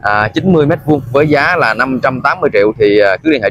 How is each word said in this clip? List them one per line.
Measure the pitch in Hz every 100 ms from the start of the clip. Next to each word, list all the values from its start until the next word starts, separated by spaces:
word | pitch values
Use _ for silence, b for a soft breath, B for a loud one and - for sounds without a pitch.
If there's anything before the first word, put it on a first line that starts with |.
à, | 104 104 107
chín | 165 175
mươi | 170 147
mét | 165 -
vuông | 151 143
với | 131 151
giá | 147 151 175
là | 120
năm | 110 131 127
trăm | 135 131
tám | 131 175
mươi | 151
triệu | 110 104 110
thì, | 104 104
à, | 101 92
cứ | 156
liên | 143
hệ | 101